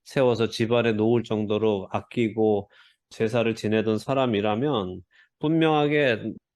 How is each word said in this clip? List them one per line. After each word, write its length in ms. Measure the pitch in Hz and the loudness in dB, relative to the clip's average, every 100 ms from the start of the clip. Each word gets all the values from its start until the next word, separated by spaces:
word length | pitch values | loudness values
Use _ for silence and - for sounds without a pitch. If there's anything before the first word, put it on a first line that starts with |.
세워서 460 | - 147 127 110 113 | -6 0 2 2 0
집안에 440 | - 113 120 117 | -2 0 2 2
놓을 300 | 107 110 120 | 2 2 2
정도로 640 | 113 107 104 104 110 101 95 | 0 -4 -2 0 0 -2 -4
아끼고 800 | 104 - - 113 101 107 101 98 - - _ _ | -8 -6 -2 -2 0 0 0 -4 -16 -20 _ _
제사를 440 | - 113 120 113 110 | -4 -2 0 -2 -2
지내던 420 | 107 110 107 107 | 0 0 0 -2
사람이라면 1040 | - 135 127 101 107 107 147 123 92 92 - _ _ _ | -2 0 0 0 0 0 0 -2 -4 -8 -16 _ _ _
분명하게, 960 | 151 160 160 151 147 147 135 107 110 - _ | 0 2 2 2 2 2 2 0 -4 -10 _